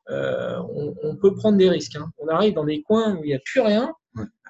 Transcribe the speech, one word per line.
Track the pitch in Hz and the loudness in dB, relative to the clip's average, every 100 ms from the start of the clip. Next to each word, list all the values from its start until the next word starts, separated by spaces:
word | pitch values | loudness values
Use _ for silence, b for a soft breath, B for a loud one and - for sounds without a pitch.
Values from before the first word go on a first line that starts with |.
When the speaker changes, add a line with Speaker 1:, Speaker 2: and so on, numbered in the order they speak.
| - | -8
Speaker 1:
euh, | 69 67 62 62 60 - | -4 -2 -2 -4 -6 -6
on, | 147 147 - | -6 -8 -6
on | 151 147 | -8 0
peut | 196 | 2
prendre | 190 214 202 | 2 2 6
des | 185 | 6
risques, | 160 - 147 | 4 -2 -10
hein. | 160 - | -12 -8
On | 151 | -2
arrive | 160 208 | 0 2
dans | 160 151 | 0 -2
des | 151 | -2
coins | - 220 220 180 | 0 2 2 -2
où | |
il | 151 | -2
n'y | |
a | 135 | -4
plus | - 269 | -2 2
rien. | 220 214 294 320 _ 110 | 4 2 0 -6 _ -12
Speaker 2:
Ouais. | 202 _ | -12 _